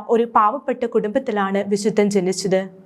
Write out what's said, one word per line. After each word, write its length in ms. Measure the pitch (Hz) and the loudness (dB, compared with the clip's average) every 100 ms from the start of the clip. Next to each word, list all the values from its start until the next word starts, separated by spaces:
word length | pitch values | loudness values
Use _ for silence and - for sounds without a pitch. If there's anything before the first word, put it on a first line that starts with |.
| 214 | 2
ഒരു 120 | 233 233 233 | 0 2 2
പാവപ്പെട്ട 480 | 214 277 - 247 240 | 2 0 -6 -4 -2
കുടുംബത്തിലാണ് 640 | 220 208 262 269 208 196 196 202 | -2 0 -4 -2 -2 0 -2 0
വിശുദ്ധൻ 360 | 202 208 208 208 202 | -2 0 2 2 2
ജനിച്ചത്. 460 | 180 185 196 190 190 - | 0 -2 0 0 -2 -12